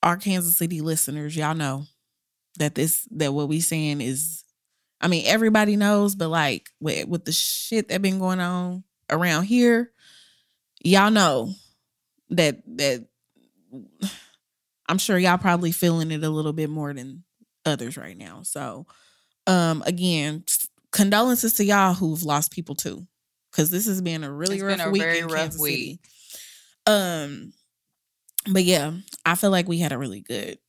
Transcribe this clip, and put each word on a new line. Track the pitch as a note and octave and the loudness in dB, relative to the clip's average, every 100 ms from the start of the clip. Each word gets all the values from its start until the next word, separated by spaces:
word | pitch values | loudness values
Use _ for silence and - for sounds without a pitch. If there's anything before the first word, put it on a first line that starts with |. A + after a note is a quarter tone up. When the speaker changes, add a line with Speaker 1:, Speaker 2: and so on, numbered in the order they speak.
Speaker 1:
our | D#3+ F3 | 2 0
Kansas | G3+ F#3 E3+ E3+ | -2 -2 0 0
City | E3+ E3+ | -2 -4
listeners, | D#3 D#3+ - D3 D3 D#3 | -4 -2 -2 -4 -6 -4
y'all | D3+ D#3+ | -2 -2
know | D3 C3+ D3 _ _ _ _ _ _ - | -4 -6 -10 _ _ _ _ _ _ -4
that | D3+ - | -2 0
this, | D#3+ - - | 0 -2 -4
that | D3+ D3 | -4 -2
what | C#3 D3 | 0 -2
we | D#3 | -2
saying | E3 D#3+ D#3 D3 | -2 -2 -2 -2
is, | B2 C3 D#3+ E3 - _ _ _ _ _ | -4 -4 -6 -8 -16 _ _ _ _ _
I | F3 | 0
mean, | E3+ A#2+ | 0 2
everybody | G#3+ A3+ G#3+ G#3 G#3 | 2 4 4 4 4
knows, | G3+ G#3 G3+ G3 | 4 4 2 0
but, | E3 | -2
like, | E3 D3 G#2+ - _ | 0 0 -2 -8 _
with, | D#3 D2 D2 | -4 -4 -2
with | F3 - | -4 -2
the | |
shit | D#3+ - - - A3+ - | -2 -2 -4 -2 -2 -2
that | F#3 | 0
been | G3 F#3+ | 0 0
going | F#3 F#3 | 0 0
on | F3+ F3+ F3+ F3+ - _ _ | -2 -2 -4 -6 -12 _ _
around | D#3 F3 D#3 F#3+ | 0 2 2 2
here, | B3 A#3+ A#3 A#3+ _ - - - _ _ _ _ _ | 4 6 6 2 _ -20 -20 -20 _ _ _ _ _
y'all | - F#3+ G3+ | 4 6 6
know | A3 F#3 C3 A#2 F#3+ _ _ _ _ _ _ _ | 6 4 2 -2 -8 _ _ _ _ _ _ _
that, | F3 D#3+ C#3 - A#2+ | 2 2 0 -10 -2
that | C#3+ B2 A2+ _ _ _ _ _ _ B2+ G#2 D#2+ G3 - - _ _ _ _ _ - | 0 -2 -6 _ _ _ _ _ _ -20 -20 _ -10 -10 -20 _ _ _ _ _ -4
I'm | F#3 | -2
sure | - F#3+ | 2 4
y'all | F3+ F3+ | 4 4
probably | F#3 F3 F3 | 4 2 2
feeling | E3+ F3 E3 D#3+ | 2 2 2 0
it | D#3 | -2
a | D#3 | -2
little | D#3 D#3 | -2 -2
bit | D#3 D3+ | -2 -4
more | D#3 D3 | -4 -6
than | C#3+ C3 C3+ - _ _ _ - | -8 -12 -16 -20 _ _ _ -4
others | C#3+ A#2 - | -4 -4 -10
right | D2+ F#2 | -14 -16
now. | F2+ E2+ | -18 -14
So, | F3+ - C#3 - E3 _ _ _ _ _ - | -10 -8 -10 -12 -16 _ _ _ _ _ 0
um, | F#3 E3 D#3+ - | 2 2 0 -2
again, | F3 F3+ E3 D3 D3+ - | -2 0 2 0 -4 -4
s-, | - - _ _ | -4 -4 _ _
condolences | - G3 G#3 B3 B3 A3+ | 0 4 4 4 2 0
to | - | 0
y'all | G3+ G3+ F#3+ | 4 4 4
who've | F3+ F3+ D#3+ | 4 0 -2
lost | E3+ D3 D3+ | 0 0 0
people | - E3 C#3+ | -6 -10 -8
too, | F3 - F3+ _ _ _ _ | -8 -8 -14 _ _ _ _
'cause | - D#3 | 0 0
this | F#3 A3 | 0 -2
has | F#3+ | -2
been | F3+ D#3+ | -2 -4
a | D3 | -6
really | C#3+ F3+ G3 | -6 -4 -2
Speaker 2:
It's | |
Speaker 1:
rough | G3 F#3+ | -2 -2
Speaker 2:
been | E3+ | 0
a | |
Speaker 1:
week | G3 | 0
Speaker 2:
very | E3 E3+ | 0 0
Speaker 1:
in | E3 | -2
Speaker 2:
rough | D#3+ | -2
Speaker 1:
Kansas | D#3+ D#3 | -4 -4
Speaker 2:
week. | D3+ C3+ | -4 -2
Speaker 1:
City. | B2 F3 _ _ - - - - _ _ - | -6 -12 _ _ -20 -20 -18 -20 _ _ 2
Um, | G#3 F#3 E3+ D3 C#3+ - _ _ _ _ _ _ _ _ - - | 2 2 -4 -6 -10 -16 _ _ _ _ _ _ _ _ -10 0
but | F#3+ | 2
yeah, | F3+ F3+ D3 E3 G3 - - | 4 2 0 -6 -14 -6 -2
I | F#3 | 2
feel | G3+ | 2
like | F#3+ F3+ | 2 0
we | E3+ | -2
had | D#3+ | -2
a | C3 | -4
really | C3+ G2+ | -6 -10
good | - A#2 G2+ - | -8 -8 -8 -12